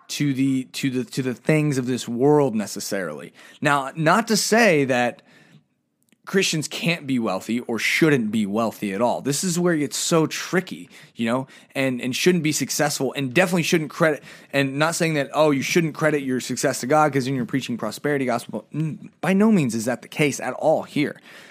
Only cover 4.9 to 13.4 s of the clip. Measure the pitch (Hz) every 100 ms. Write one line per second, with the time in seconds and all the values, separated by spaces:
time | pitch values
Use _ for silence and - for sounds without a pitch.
4.9 | 123 120 - _ _ _ - _ _ _
5.9 | _ _ _ - 190 185 160 139 - 165
6.9 | 170 143 127 110 95 - 117 120 113 -
7.9 | - 160 143 107 110 101 104 113 - 104
8.9 | 98 120 87 127 143 190 170 175 160 143
9.9 | - - 170 156 - - 180 180 90 87
10.9 | - - - 117 127 131 - - 139 135
11.9 | 127 120 123 180 180 151 135 131 - 147
12.9 | 143 135 143 135 120